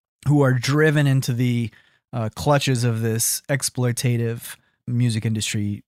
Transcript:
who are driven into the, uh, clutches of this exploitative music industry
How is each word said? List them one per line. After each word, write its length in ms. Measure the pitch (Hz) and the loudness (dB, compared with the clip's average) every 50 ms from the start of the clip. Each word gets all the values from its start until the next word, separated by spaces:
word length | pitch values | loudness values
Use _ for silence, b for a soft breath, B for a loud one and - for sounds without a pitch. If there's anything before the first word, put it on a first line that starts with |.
| _ _ _ _ - | _ _ _ _ 0
who 140 | 131 147 147 139 | 2 4 4 6
are 100 | 131 127 | 4 2
driven 520 | 127 117 - 139 151 156 156 147 151 147 | 2 0 0 2 2 4 4 4 4 4
into 260 | 139 135 135 127 - 123 | 4 2 2 0 0 -2
the, 380 | 117 127 123 120 120 117 110 b b b b b b b _ - | 0 0 0 0 0 -2 -4 b b b b b b b _ -6
uh, 180 | 120 113 110 - | -6 -6 -6 -6
clutches 480 | - - 151 147 143 - 139 131 117 120 | -4 0 2 2 2 2 0 0 0 0
of 200 | 120 113 113 113 | 0 0 0 0
this 400 | 113 110 113 - - - - - - | -2 -2 -2 -2 -2 -4 -4 -4 -4
exploitative 1080 | 143 131 - - - - 123 123 117 - - 127 120 117 117 117 117 117 - - - - _ _ _ _ _ | -4 -4 -4 -4 -4 -2 -2 -2 -2 -2 -2 -2 0 0 -2 -4 -6 -8 -10 -16 -18 -20 _ _ _ _ _
music 400 | - 120 120 123 120 110 110 107 | -4 -2 0 0 0 0 0 -2
industry 580 | 117 110 107 104 - - 110 104 101 104 - - | -2 -2 -2 -2 -4 -4 -4 -4 -4 -6 -8 -10